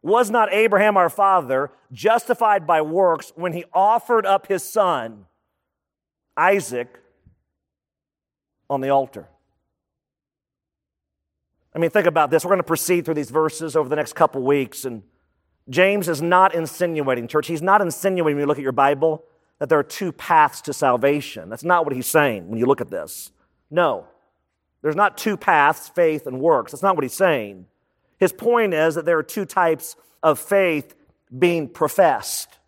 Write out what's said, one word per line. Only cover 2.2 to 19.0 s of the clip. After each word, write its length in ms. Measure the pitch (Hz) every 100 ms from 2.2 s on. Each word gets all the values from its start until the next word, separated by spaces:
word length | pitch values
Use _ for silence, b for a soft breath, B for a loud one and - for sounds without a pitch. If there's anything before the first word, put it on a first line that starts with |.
| - 240 226 202 156
by 140 | 165
works 520 | 156 170 190 165 -
when 180 | - 175
he 120 | 165 170
offered 520 | 170 196 226 - 233
up 220 | 196 196 -
his 160 | 190
son 640 | - 220 190 151 113 107 95 _ _ _ _ _ _ _ _ _ _ -
Isaac 640 | 170 202 - 123 120 - _ _ _ _ _ _ _ _ _ _ _ _ _ _ _ _ _
on 100 | 139
the 100 | 135
altar?" 380 | 139 131 - 82 _ _ _ _ _ _ _ _ _ _ _ _ _ _ _ _ _ _ _ _ _ _ _ _
I 60 | -
mean, 100 | 165
think 160 | 214 175
about 240 | 160 151
this. 140 | 160
We're 80 | 180
gonna 100 | 190
proceed 420 | 170 160 - 175
through 100 | 156
these 160 | 151 143
verses 460 | 139 156 151 160 160
over 120 | 135
the 80 | 147
next 180 | 147
couple 260 | - 160 139
weeks, 420 | 131 143 131 -
and 180 | 131 113 98 _ _ _ _ _ -
James 400 | 135 190 202 175
is 140 | 151
not 320 | 165 180 190
insinuating, 760 | 170 160 - 180 160 139 127 117
church, 180 | 151 151
he's 140 | 165
not 220 | 175 208
insinuating 540 | 185 151 196 185 160 143
when 60 |
you 40 | 143
look 100 | 147
at 60 |
your 100 | 135
Bible 520 | 127 139 143